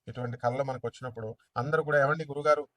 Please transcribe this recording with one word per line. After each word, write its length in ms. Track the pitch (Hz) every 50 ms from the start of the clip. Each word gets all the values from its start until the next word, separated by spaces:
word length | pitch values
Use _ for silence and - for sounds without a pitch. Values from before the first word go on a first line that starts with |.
| _ 123
ఇటువంటి 280 | - 123 120 120 120
కళలు 260 | - - 120 123 139
మనకు 240 | 139 135 127 127 -
వచ్చినప్పుడు 500 | 113 - - 131 123 117 113 110 107 113 - _ _ _
అందరూ 260 | 127 131 147 156 160
కూడా, 180 | 151 151 147 143
"ఏమండి 240 | 135 143 156 165 151
గురుగారు, 440 | 143 139 147 147 151 147 147 139 - _